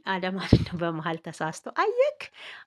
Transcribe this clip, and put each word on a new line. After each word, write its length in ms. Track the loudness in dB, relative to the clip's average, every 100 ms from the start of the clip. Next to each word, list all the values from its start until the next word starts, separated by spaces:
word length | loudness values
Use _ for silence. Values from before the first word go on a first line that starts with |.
| -2
አለ 180 | -2 -2
ማለት 320 | -2 6 6
ነው። 120 | 6 -2
በመሀል 400 | -2 -2 -4 -6
ተሳስቶ 460 | -8 -6 -6 -6 -8 -2
አየክ፣ 440 | 0 2 2 0 -12 -16 -18 -18